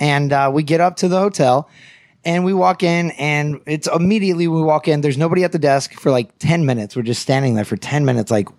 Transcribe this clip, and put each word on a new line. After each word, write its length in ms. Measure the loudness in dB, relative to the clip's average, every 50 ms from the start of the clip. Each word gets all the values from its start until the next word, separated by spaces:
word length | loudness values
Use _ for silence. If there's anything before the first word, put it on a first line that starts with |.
and, 320 | 0 0 2 2 2 2 2
uh, 180 | 2 2 2 0
we 100 | 0 0
get 180 | 0 2 2
up 160 | 2 0 0
to 120 | 0 -2 0
the 100 | 0 0
hotel, 500 | 0 0 0 2 2 4 4 2 0 -4 _ -20 -20 -20 -20 -20 _ _ _ _ _
and 200 | -2 -2 0 0
we 80 | 0 0
walk 300 | 2 2 2 2 2 0
in, 300 | 0 0 0 0 -2 -4
and 480 | -4 -2 -2 0 0 0 -2 -4 -6 -6
it's 200 | -6 -6 -6 -4
immediately 640 | -4 -2 0 0 0 0 0 0 0 0 0 -2 -2
we 120 | 0 0
walk 280 | 0 2 0 0 0 0
in, 120 | 0 0
there's 160 | 0 0 0
nobody 280 | 0 0 0 2 0 0
at 80 | 0 0
the 80 | 0
desk 320 | 2 2 2 2 0 -4 -10
for, 160 | -4 -2 0
like, 180 | 0 0 0 -4 _ _
ten 260 | -2 0 0 2 2
minutes. 300 | 0 0 -2 -4 -6 -6
We're 60 | -6 -4
just 200 | -4 -4 -4 -2
standing 320 | 0 0 0 2 0 0
there 100 | 0 -2
for 120 | -2 -6
ten 280 | -8 -6 -4 -2 0 0
minutes, 280 | 0 0 0 0 0 0
like, 160 | -2 -2 -4 -8